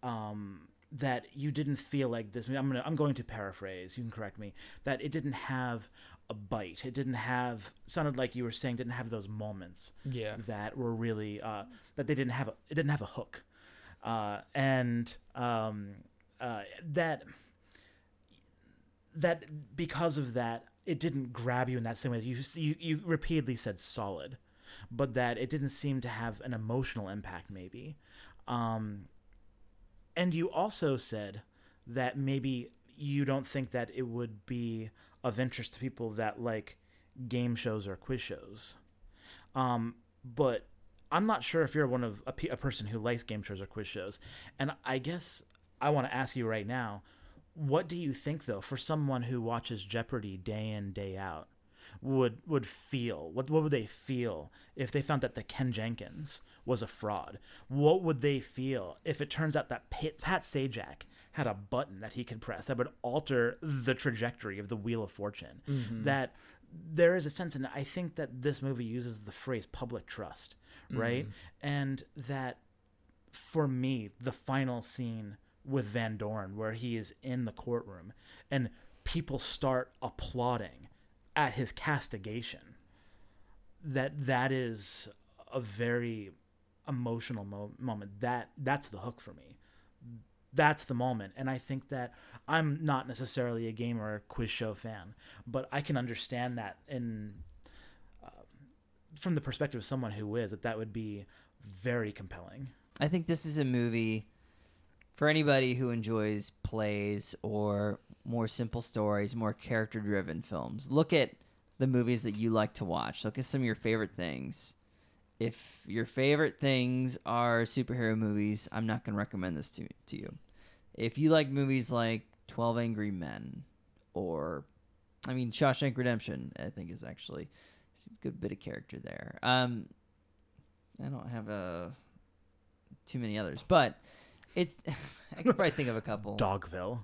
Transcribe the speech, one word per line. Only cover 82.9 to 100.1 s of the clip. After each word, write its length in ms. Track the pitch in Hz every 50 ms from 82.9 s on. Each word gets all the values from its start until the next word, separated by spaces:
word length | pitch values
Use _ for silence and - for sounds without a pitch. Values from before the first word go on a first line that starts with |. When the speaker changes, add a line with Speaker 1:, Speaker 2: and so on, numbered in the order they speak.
| - - - - - - - - - - - - - - - - - - -
Speaker 1:
that 420 | 151 131 135 127 139 151 147 143
that 260 | 123 135 123 127 135
is 580 | 135 131 127 120 113 107 98 - - - - 110 101 - _ _ - - - - 120
a 60 | 131
very 720 | 123 107 98 101 120 117 120 123 120 117 113 110 104 95 - - _ _ _ _ _ _ _ _ _ -
emotional 580 | 143 123 120 120 117 117 110 - 127 110 101
mo-, 260 | 98 101 101 104 104 - -
moment. 420 | - 127 113 104 101 101 98 101
That, 300 | 107 120 123 120 113 - - -
that's 300 | 143 131 139 139 - -
the 100 | - 95
hook 240 | 90 117 117 -
for 120 | - - 95
me. 240 | 80 67 71 - - - _ _ - - _ _ _ - 120 117 113 - _ _ _ _ _ -
That's 320 | 135 156 147 151 147 -
the 100 | - 131
moment. 380 | 120 120 127 127 110 101 98 - 120
And 120 | 131 131
I 100 | 131 127
think 300 | - - 139 135 - -
that 240 | - 127 123 120 - - - - - - _ -
I'm 320 | 147 165 160 151 143 151
not 260 | 165 151 143 131 131 123
necessarily 600 | 127 113 131 120 - - 123 120 120 113 117 113
a 40 |
game 300 | 113 110 120 117 117 117
or 140 | 107 107 107
a 40 | 104
quiz 280 | - - - - 117 110
show 240 | - - 120 110 104
fan, 400 | 98 - 117 110 104 90 98 107 - - - - - -
but 240 | - 117 131 127 -
I 100 | - 143
can 140 | 143 - 151
understand 600 | 131 123 123 117 104 - - - 120 120 123 123 120
that 200 | 110 101 92 - - -
in, 480 | 147 127 120 117 113 107 104 104 101 - - - - - - - - - - - - - - - - - -
uh, 60 | - - - - - - - 143 - - _ _ _ _ _ _ _ 160 151
from 160 | - 180 175
the 60 | 151
perspective 380 | 143 151 123 - 151 143 - 120
of 60 | 104
someone 260 | - 139 131 127 113